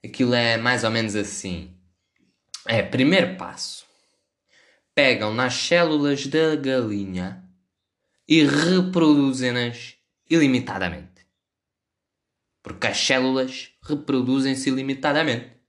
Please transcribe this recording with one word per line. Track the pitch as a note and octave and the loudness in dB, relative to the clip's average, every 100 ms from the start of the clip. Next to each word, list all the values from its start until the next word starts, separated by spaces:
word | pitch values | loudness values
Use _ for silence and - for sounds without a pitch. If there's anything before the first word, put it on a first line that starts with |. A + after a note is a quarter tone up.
| A#2 | -12
aquilo | - B2 A#2+ | -2 0 2
é | A#2+ A2+ | 2 0
mais | A#2+ B2 | 0 0
ou | A2 | 0
menos | A2+ A2 G#2 | 0 -2 -2
assim. | G2 - G2 E2+ D#2 - _ _ _ _ _ _ _ - - | -4 -8 -8 -10 -12 -20 _ _ _ _ _ _ _ -14 -4
É, | A2+ | -2
primeiro | - B2+ C#3 F#3 E3+ - | 0 2 2 4 2 -2
passo. | - - - - - _ _ _ _ _ _ _ _ _ _ | -12 -12 -14 -14 -20 _ _ _ _ _ _ _ _ _ _
Pegam | - C3+ A#2+ G#2+ | 2 2 2 0
nas | A2+ B2+ - | -2 -2 -2
células | - F3 E3+ D3+ C#3+ C#3 C#3 | 0 2 4 2 0 -2 -2
da | D#3 D#3+ D3+ | 0 2 0
galinha | C3+ C3 A2+ G2+ G2 F2+ F#2+ F#2 - _ _ _ _ _ _ _ - | 0 0 0 -4 -6 -6 -6 -10 -18 _ _ _ _ _ _ _ 0
e | D#3 C#3+ | 4 4
reproduzem-nas | D3 E3 F#3 F#3 F3 D#3 D3 C#3 B2+ B2+ B2 A#2+ A#2 - - _ _ - | 4 2 2 2 4 4 6 4 0 -2 -2 -4 -6 -14 -20 _ _ 0
ilimitadamente. | E3 C#3+ B2 - F#2+ F2+ E2+ - _ _ _ _ _ _ _ _ _ _ _ _ _ _ _ | 2 4 2 0 -4 -6 -6 -16 _ _ _ _ _ _ _ _ _ _ _ _ _ _ _
Porque | - F#2 A2+ | -16 -6 -4
as | - | -2
células | - C3 C3 C3 C3 - - _ | 0 2 2 0 -2 -6 -16 _
reproduzem-se | - D3 - C3+ B2+ C3+ C3+ C3 C3+ | -6 -6 -2 -2 0 0 0 -2 -2
ilimitadamente, | C3 C3+ C3+ D3 D3 D#3 A#2 - - | -2 -2 -4 0 0 0 -2 -6 -20